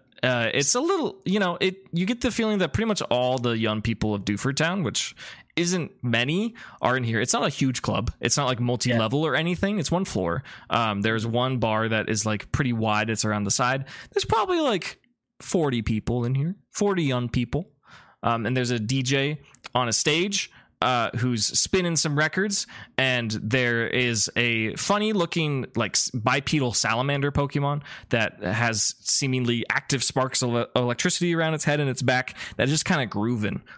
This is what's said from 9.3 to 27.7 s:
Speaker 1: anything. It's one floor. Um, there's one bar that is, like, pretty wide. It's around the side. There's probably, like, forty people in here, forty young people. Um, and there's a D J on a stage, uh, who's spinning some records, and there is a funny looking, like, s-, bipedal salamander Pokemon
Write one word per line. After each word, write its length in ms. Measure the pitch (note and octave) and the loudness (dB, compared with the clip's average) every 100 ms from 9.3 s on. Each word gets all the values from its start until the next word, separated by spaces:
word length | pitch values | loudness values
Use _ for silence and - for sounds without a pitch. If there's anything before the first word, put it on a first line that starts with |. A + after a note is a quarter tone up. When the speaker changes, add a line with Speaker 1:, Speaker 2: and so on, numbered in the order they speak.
Speaker 1:
anything. 440 | C3 E3 F3 G3 G#3 | 0 0 0 0 -2
It's 120 | D3 | 0
one 140 | E3+ | 0
floor. 380 | F#3+ - F2 E2+ - - - | 0 -2 0 -2 -6 -14 -2
Um, 320 | A2+ A2+ G2+ | 0 2 0
there's 260 | G#2 A2+ A2+ | 0 0 0
one 320 | A#2 B2+ B2+ | 0 0 0
bar 300 | A2+ G#2+ A2+ | 0 2 2
that 220 | A2 - | 0 0
is, 160 | G#2+ A2 | -2 0
like, 260 | G#2 - | -4 -2
pretty 200 | - C3+ | -2 0
wide. 340 | A#2 A2 G#2+ A2 | 0 0 2 0
It's 160 | A2 | -2
around 200 | A2 G#2 | -2 -2
the 60 | G2+ | 0
side. 360 | - B2 C3+ C3+ - - | 0 0 0 -4 -14 -8
There's 120 | - - | -6 0
probably, 340 | G#4+ G4+ F4 | 0 2 2
like, 380 | D4+ G3 - - _ _ _ _ | 2 0 -4 -12 _ _ _ _
forty 400 | - F#3+ D3 A#2+ | -4 0 2 0
people 460 | A2 A2 - A#2+ A#2+ | 0 -2 0 -2 0
in 80 | |
here, 200 | C3 D#3 G3 _ | 0 -2 -4 _
forty 320 | - G3+ F#3+ | -2 0 2
young 260 | D3 B2+ B2 | 2 0 0
people. 400 | C3 A#2+ C#3+ F#3 _ _ - - _ | 0 0 -2 -6 _ _ -20 -20 _
Um, 220 | - A#2 | 0 0
and 100 | A2 | 0
there's 160 | B2+ B2 | -2 0
a 80 | A#2+ | -2
D 240 | G#2+ C3+ | -2 -2
J 380 | B2+ C#3 C#3 D3+ - - - | 0 0 0 -4 -10 -18 -4
on 140 | B2 B2 | -2 0
a 40 | |
stage, 560 | A2 - D#3 G3 G3+ - - - _ | 0 2 2 2 -2 -6 -12 -20 _
uh, 280 | B2 B2 A2+ A#2 | 0 2 0 0
who's 300 | B2 A#2+ G2+ | 0 0 0
spinning 500 | - - F#3+ F3 D#3+ | 0 0 0 2 0
some 200 | D#3 C#3+ | 0 2
records, 480 | D#3 - G#3 G3+ - - - - | 0 0 0 -2 -6 -12 -8 0
and 320 | C3 B2 A#2 G#2+ | 2 2 0 -4
there 440 | G#2+ C3 B2 A#2 A#2 | 0 2 2 2 0
is 440 | - B2 A2+ - - | 0 0 0 0 0
a 380 | A#2+ A2+ A2 - | 0 0 0 -2
funny 360 | - G3+ G#3+ | 0 0 2
looking, 520 | G#3 E3+ E3+ D#3 C#3 - - | 0 0 0 0 -2 -2 -2
like, 160 | G#2+ | 0
s-, 160 | - - | 0 -2
bipedal 640 | B2 A2 C3+ C#3+ D#3 B2+ | -2 0 0 2 2 2
salamander 560 | G#2 A2 A2+ C#3 C#3+ C#3+ | 0 0 0 0 0 0
Pokemon 500 | C#3+ C#3+ C#3+ C#3+ | 0 0 0 0